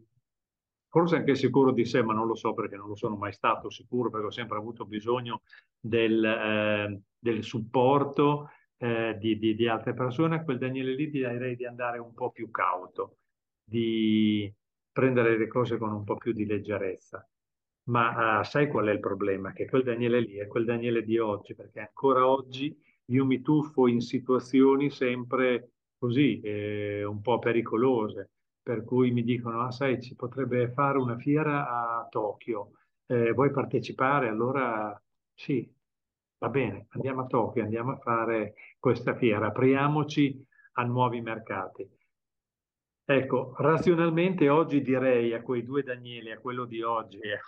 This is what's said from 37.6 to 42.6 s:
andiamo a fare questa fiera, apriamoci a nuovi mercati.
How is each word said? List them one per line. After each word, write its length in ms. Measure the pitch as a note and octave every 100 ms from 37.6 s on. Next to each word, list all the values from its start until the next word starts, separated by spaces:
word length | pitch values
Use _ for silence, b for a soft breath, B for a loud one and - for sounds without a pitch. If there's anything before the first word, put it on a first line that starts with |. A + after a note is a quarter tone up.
andiamo 300 | G#2 A2 A#2+
a 60 | C#3
fare 560 | - A#2 A2+ A2+ G#2+ B B _
questa 380 | C3+ A#2 - A#2
fiera, 300 | B2 G#2 G#2+
apriamoci 1000 | G#2 B2+ C3+ C#3+ D3+ D3 D3+ C#3+ C3+ B B B
a 100 | -
nuovi 360 | A#2+ B2 B2 A#2+
mercati. 680 | A#2 A2 - G2 F#2 - G2 _ _ _ _ _ _ _